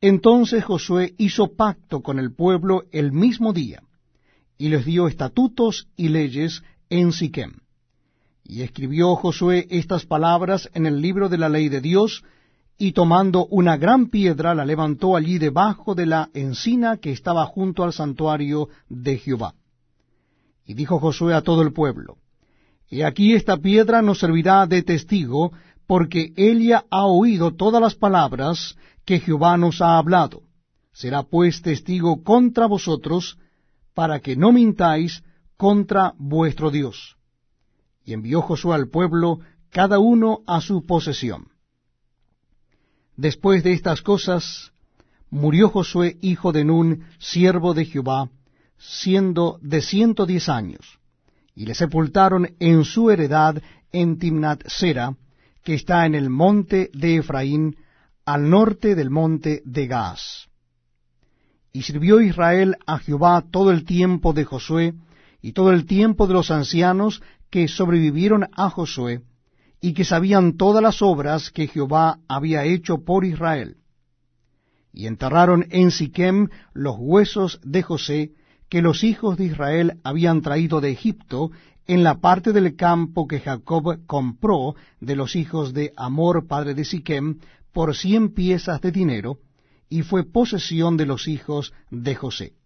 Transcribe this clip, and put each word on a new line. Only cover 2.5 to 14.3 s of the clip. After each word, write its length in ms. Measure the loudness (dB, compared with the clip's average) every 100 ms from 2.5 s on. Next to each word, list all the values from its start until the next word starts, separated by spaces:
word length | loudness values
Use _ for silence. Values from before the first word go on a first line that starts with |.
| 0 0 -2 -2
el 220 | -4 -2
mismo 400 | 2 2 2 -2
día, 320 | -2 -6 -10 _ _ _ _ _ _ _ _
y 100 | -2
les 160 | -2
dio 220 | 0 0 0
estatutos 800 | -2 -6 0 -2 2 -2 -2 -12 _
y 120 | -2
leyes 540 | 0 -2 -4 -6 -8 -20 _ _
en 220 | 0 0
Siquem. 400 | 0 -6 -6 -12 -14 _ _ _ _ _ _ _ _
Y 200 | _ -12
escribió 520 | -12 -10 -8 0 2
Josué 520 | 2 -2 -2 0 0 0
estas 340 | -4 -2 -6
palabras 640 | -2 -2 2 0 0 -4 -4
en 120 | -4 -2
el 140 | 0
libro 280 | -2 -2 -2
de 100 | -2
la 100 | 0
ley 200 | 0 -2
de 120 | -2
Dios, 440 | 0 2 2 -2 -18 _ _ _ _ _
y 160 | -4
tomando 540 | 2 4 4 4 2 0
una 300 | 2 2 2
gran 320 | 4 4 2
piedra 460 | 2 0